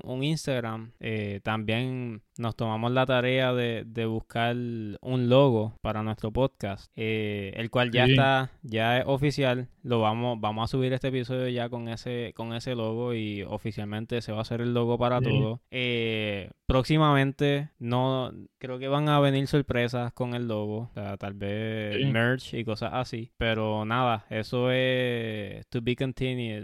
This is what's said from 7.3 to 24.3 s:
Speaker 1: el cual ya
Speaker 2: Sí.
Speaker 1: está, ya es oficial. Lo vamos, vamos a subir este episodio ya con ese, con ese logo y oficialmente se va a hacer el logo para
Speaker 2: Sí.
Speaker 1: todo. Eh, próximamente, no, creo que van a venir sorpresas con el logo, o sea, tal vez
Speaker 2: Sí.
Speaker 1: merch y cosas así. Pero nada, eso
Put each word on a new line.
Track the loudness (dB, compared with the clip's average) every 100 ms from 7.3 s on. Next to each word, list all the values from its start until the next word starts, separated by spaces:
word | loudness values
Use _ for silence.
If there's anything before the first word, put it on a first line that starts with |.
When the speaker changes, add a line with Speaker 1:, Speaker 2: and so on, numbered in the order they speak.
| -4 -6 -6
Speaker 1:
el | -2
cual | 0 2
ya | 4 6
Speaker 2:
Sí. |
Speaker 1:
está, | 6 6 2 0 -10
ya | -6 0 2 2
es | 2
oficial. | 2 2 2 0 0 -4 _
Lo | -2 2
vamos, | 2 2 -2 -2
vamos | -2 -2
a | -2
subir | 0 0
este | 0 -2
episodio | -2 -2 -2 -2
ya | -2 -4
con | -6 -8
ese, | -8 -6 -6 -6 -8
con | -8
ese | -6 -6 -4
logo | -2 -2 -2
y | -2 -4 -6
oficialmente | -6 -6 -6 -6 -6 -6 -4 -4
se | -4
va | -6
a |
hacer | -4 -2
el | 0
logo | 2 2 2
para | 2 2
Speaker 2:
Sí. | 4
Speaker 1:
todo. | 4 2 -2 -8
Eh, | -4 0 0 0 0 -2 -4 -8 -10 2
próximamente, | 2 4 6 6 6 4 2 2 2 -2 -6
no, | -2 2 2 0 -4 -8 -18 _
creo | -10 -6
que | 0
van | 2 4
a | 6
venir | 6 4 2
sorpresas | 2 2 0 0 0 -4
con | -4 -4 -4
el | -2
logo, | -2 -2 -4 -8
o |
sea, | -8 -8 -8
tal | -8
vez | -6 -6 -4 -4 -4 -4 -2
Speaker 2:
Sí. | 0
Speaker 1:
merch | 2 2 2 -4
y | -6 -4
cosas | -4 -4
así. | -4 -4 -8 -10 -2
Pero | 0 2 0 0 0
nada, | 0 2 0
eso | -2